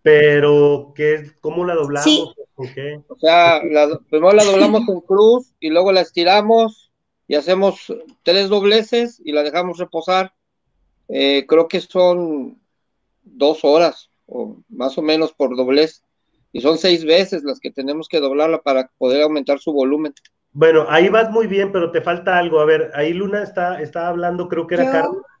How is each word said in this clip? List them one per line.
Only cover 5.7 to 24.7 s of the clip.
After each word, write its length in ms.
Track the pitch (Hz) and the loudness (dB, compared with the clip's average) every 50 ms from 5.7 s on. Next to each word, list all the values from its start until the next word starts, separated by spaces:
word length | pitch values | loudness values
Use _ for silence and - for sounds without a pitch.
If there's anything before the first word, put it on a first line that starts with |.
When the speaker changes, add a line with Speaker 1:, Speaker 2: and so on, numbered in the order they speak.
| 156 170 185 196 | 0 2 2 2
Speaker 3:
la 100 | 190 185 | 2 0
estiramos 920 | 170 - _ 175 170 175 190 208 208 214 226 226 226 220 220 _ _ _ _ _ _ _ _ _ _ | 0 -2 _ -2 2 2 2 2 2 2 2 2 2 0 -4 _ _ _ _ _ _ _ _ _ _
y 80 | - 139 | -4 -4
hacemos 580 | 147 139 170 185 190 196 196 190 - - - 185 175 160 160 _ _ _ | -4 0 -2 0 0 0 0 -2 -4 -14 -14 -14 -14 -14 -20 _ _ _
tres 260 | 170 180 196 196 190 | 0 0 0 0 0
dobleces 720 | 208 202 196 202 214 226 220 - 240 233 240 233 - _ - | -2 0 2 2 2 2 0 0 -2 -2 -2 -4 -8 _ -10
y 80 | 151 | -4
la 120 | 147 147 147 | -4 -2 -2
dejamos 340 | 147 143 175 180 185 165 | -2 -4 -4 -6 -6 -8
reposar. 560 | 170 180 160 - 165 160 180 185 185 190 185 _ _ _ _ _ _ _ _ _ _ _ _ _ _ _ | -10 -10 -8 -8 -8 -4 -2 -2 -2 -2 -4 _ _ _ _ _ _ _ _ _ _ _ _ _ _ _
Eh, 380 | - - 135 139 139 143 139 131 | -10 -4 -2 0 0 0 -2 0
creo 200 | - 156 160 165 | 2 2 2 2
que 120 | 165 - 180 | 2 -4 -8
son 760 | 170 _ - 185 180 180 180 180 175 160 151 143 123 120 - _ _ _ _ _ _ _ _ _ _ _ _ _ _ | -8 _ 0 2 2 2 2 0 -4 -6 -6 -8 -8 -12 -16 _ _ _ _ _ _ _ _ _ _ _ _ _ _
dos 400 | _ _ - 139 147 156 156 - | _ _ 0 0 0 0 0 0
horas, 460 | 139 147 165 170 156 135 - _ _ _ _ _ | 2 4 4 2 0 -2 -6 _ _ _ _ _
o 300 | _ - 123 113 107 107 _ _ _ | _ -12 -12 -12 -12 -14 _ _ _
más 280 | - - 123 135 131 | -10 -8 -8 -6 -6
o 40 | 175 | -4
menos 320 | 156 151 156 156 160 - _ | -2 -2 0 -2 -2 -4 _
por 220 | _ 143 123 123 | _ -4 -4 -2
doblez, 480 | 127 127 127 135 147 156 156 - _ _ _ _ _ _ _ _ _ _ _ - | -4 -2 0 2 2 0 0 -2 _ _ _ _ _ _ _ _ _ _ _ -12
y 80 | - | -2
son 160 | 117 147 165 | -2 -2 0
seis 280 | 160 - 185 175 160 165 | 0 0 0 0 0 2
veces 380 | 151 165 185 196 185 196 165 143 | 2 2 2 2 0 -6 -8 -8
las 160 | 143 127 _ | -8 -10 _
que 120 | - 135 | -12 -12
tenemos 360 | _ - 131 139 147 160 160 - | _ -8 -8 -8 -8 -8 -10 -4
que 100 | - 160 | -4 -2
doblarla 420 | 139 135 135 147 151 160 165 - | -2 -2 -2 -2 0 -2 -2 -4
para 280 | _ 143 135 131 127 _ _ | _ -2 -2 -2 -4 _ _
poder 240 | _ 131 127 131 143 | _ -2 0 2 2
aumentar 380 | 151 151 151 147 131 - 143 139 | 0 0 0 -4 -2 -4 -4 -4
su 120 | - 165 151 | -4 -4 -2
volumen. 400 | 143 131 135 147 151 156 147 - _ _ - _ _ _ _ _ | -2 0 0 -2 -4 -4 -8 -12 _ _ -20 _ _ _ _ _
Speaker 1:
Bueno, 320 | 143 160 160 160 156 143 - | 4 4 6 6 4 2 2
ahí 200 | 151 160 180 202 | 2 2 2 4
vas 200 | 214 220 226 - | 4 2 0 2
muy 160 | 208 226 226 | 0 -2 -2
bien, 240 | 190 196 196 196 196 | 0 -2 -2 -2 -2
pero 200 | 196 185 170 - | -2 -4 -4 -2
te 100 | - 160 | -4 -4
falta 360 | - 175 175 175 180 196 180 | -4 -4 -6 -4 -4 -2 0
algo. 220 | 175 175 170 156 156 | 0 0 0 0 2
A 60 | 151 | 2
ver, 260 | 156 156 156 160 156 143 | 2 2 0 0 -6 -4
ahí 180 | 143 151 160 170 | -4 -4 -4 -2
Luna 300 | 180 202 196 202 208 202 | -4 -4 -4 -6 -6 -8
está, 380 | 196 - 185 175 180 180 - | -6 -6 -6 -4 -4 -6 -8
está 260 | 156 - - 170 165 | -12 -10 -8 -6 -6
hablando, 400 | 175 175 170 175 175 175 175 180 180 | -6 -4 -4 -4 -4 -4 -6 -6 -6
creo 180 | 175 165 165 | -6 -6 -4
que 80 | 165 | -4